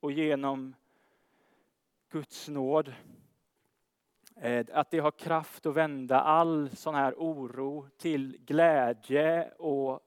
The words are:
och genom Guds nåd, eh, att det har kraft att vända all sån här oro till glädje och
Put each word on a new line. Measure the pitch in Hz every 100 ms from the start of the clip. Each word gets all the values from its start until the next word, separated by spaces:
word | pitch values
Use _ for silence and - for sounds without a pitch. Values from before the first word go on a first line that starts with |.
och | 147
genom | 143 156 143 139 135 131 131 _ _ _ _ _ _ _ _ _ _ _ _ _
Guds | 160 143 - -
nåd, | 143 131 156 143 127 - - _ _ _ _ _ _ _ _ _ _ _ _
eh, | 120 120 117
att | 147 -
det | 165
har | 151
kraft | - - 165 156 - 165
att |
vända | 147 156 139 127 131
all | 151 156 170 160 143 -
sån | 160
här | 147 139 -
oro | 165 151 127 120 135 147 139 _
till | 170 151 135 -
glädje | - 147 165 151 123 117 - 139 156 165 165
och | - 165 139 135 131